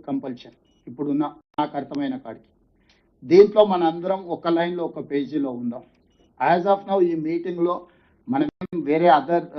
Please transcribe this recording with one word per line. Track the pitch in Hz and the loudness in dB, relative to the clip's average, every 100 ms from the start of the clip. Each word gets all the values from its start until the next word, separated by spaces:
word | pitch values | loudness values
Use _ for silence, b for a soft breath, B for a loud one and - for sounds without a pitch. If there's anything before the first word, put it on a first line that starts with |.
| - | -6
కంపల్సరీ | 135 131 120 - _ _ _ - | -8 -6 -12 -16 _ _ _ -20
ఇప్పుడున్న | 139 147 143 147 - _ - | -8 -4 -2 -2 -6 _ -6
నాకు | 151 143 | -4 -6
అర్థమైన | 127 143 139 131 | -8 -6 -4 -6
కాడికి. | 117 110 _ _ _ _ _ _ _ _ | -12 -16 _ _ _ _ _ _ _ _
దీంట్లో | 127 180 208 214 | 4 8 8 8
మనందరం | 208 180 165 170 185 190 175 160 | 4 4 0 -2 -4 -4 -6 -6
ఒక | 165 | -2
లైన్లో | 165 175 175 | 0 0 -4
ఒక | 160 156 127 | -6 -8 -6
పేజీలో | 143 127 151 139 | -4 -4 -4 -4
ఉందాం. | 120 120 123 - _ _ _ _ - | -4 -8 -8 -14 _ _ _ _ -4
As | 135 180 196 | 0 2 2
of | 196 196 | 0 0
now | 196 175 | 0 2
ఈ | 160 156 | 0 -4
మీటింగ్లో | 170 180 175 175 175 - b b b - | -4 -6 -2 -2 -2 -8 b b b -6
మనం | 131 - - 190 170 143 | -2 -2 -6 -8 -6 -2
వేరే | 160 175 151 | 2 4 4
other | 139 170 165 | 4 -2 -2